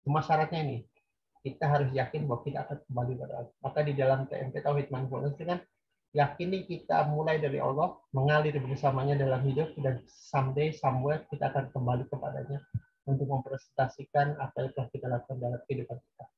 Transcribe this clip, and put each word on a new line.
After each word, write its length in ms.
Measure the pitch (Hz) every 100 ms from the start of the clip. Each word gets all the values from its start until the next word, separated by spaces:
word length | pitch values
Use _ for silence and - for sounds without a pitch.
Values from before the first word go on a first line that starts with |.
Cuma 240 | - 151
syaratnya 400 | 151 156 156 165
ini, 120 | 147 117 - _ _ _ _ _
kita 240 | 139 - 151
harus 240 | 147 135
yakin 320 | 131 120 156
bahwa 160 | 147 120 147
kita 160 | 139
akan 140 | - 139 -
kembali 240 | 123 123 127
pada 120 | 117 123
Allah. 80 | 120 _
Maka 180 | 135 151
di 80 | 147
dalam 320 | 139 131 131 135
T 60 |
M 160 | - 131
P 160 | -
Tauhid 240 | 143 143 139
Mindfulness 480 | 127 131 131 143 143
itu 80 |
kan, 160 | 165 175 - _ _ _ _ 151
yakini 480 | 139 - 175 190
kita 400 | - 165 - 160 147
mulai 240 | 151 156 156
dari 240 | 147 135
Allah, 400 | 135 135 160 - _ 135
mengalir 400 | 139 151 151 147
bersamanya 560 | 127 135 143 135 135 139
dalam 240 | 135 131
hidup, 320 | 135 135 156 -
dan 240 | 135 127 -
someday, 640 | - - 143 131 131 156
somewhere 480 | 156 - 127 135 156 -
kita 240 | 143 120
akan 160 | 139 131
kembali 400 | 135 123 123 127
kepadanya 560 | 131 120 135 131 139 - - _ _
untuk 240 | - 135 135
mempresentasikan 1120 | 135 131 135 - - 131 - 135 147 143 147
apa 240 | 135 -
yang 80 | 131 -
telah 100 | 120
kita 120 | - 120
lakukan 320 | 120 - 131
dalam 160 | 120 127 -
kehidupan 320 | 127 - 123
kita. 260 | _ _ 117